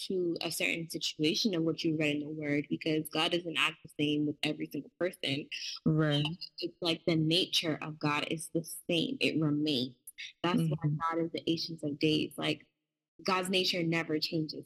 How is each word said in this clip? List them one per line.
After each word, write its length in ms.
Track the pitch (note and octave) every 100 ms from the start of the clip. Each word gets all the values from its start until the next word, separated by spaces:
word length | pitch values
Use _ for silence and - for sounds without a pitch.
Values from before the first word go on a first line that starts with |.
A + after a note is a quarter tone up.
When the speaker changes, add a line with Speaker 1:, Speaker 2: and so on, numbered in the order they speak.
| -
Speaker 1:
to 300 | F#3 F3 E3
a 100 | E3+
certain 380 | - F3+ E3 E3
situation 680 | D#3 - - D#3 G#3 A3+ E3+
of 80 |
what 200 | E3 D#3+
you 140 | E3+ D#3
read 200 | D3+ D3
in 40 |
the 80 | D3
word, 380 | D#3 D3 D3 D3
because 380 | E3 D#3+ D#3 D#3
God 220 | D3+ E3+
doesn't 260 | E3+ F3 C#3+
act 200 | D#3 D#3+
the 200 | - -
same 220 | D3 D3 D3
with 100 | D3
every 240 | D#3 D3+ D#3
single 200 | D3 - -
person. 480 | F3+ - B2+ C#3 - - - - D#3+
Speaker 2:
Right. 400 | D#3 D#3 D3 D3+ F3 - -
Speaker 1:
It's 160 | E3+ -
like 200 | E3+ E3 -
the 80 | D#3+
nature 640 | D#3 F3 - - E3+ C#3+
of 160 | D#3 D#3
God 300 | D3+ D3 -
is 200 | D#3+ -
the 100 | E3 D#3+ - -
same. 280 | E3+ D#3 -
It 200 | - D3+
remains. 560 | D#3 D3 D3+ C3 B2+ - - - - -
That's 160 | E3+ F3
why 160 | D#3+ D3+ D3+
Speaker 2:
Mm-hmm. 100 | D3+ E3 E3
Speaker 1:
God 80 | E3
is 60 |
the 180 | - -
Ancient 300 | E3 - E3
of 140 | D3+ D3
Days. 340 | D#3 D3+ C#3+ -
Like, 280 | D#3 D3+ - _ _ _ _ _ F3
God's 240 | F#3 F#3
nature 340 | F#3 F#3 F#3
never 360 | E3 E3 D#3 D#3
changes. 460 | - E3 D#3 E3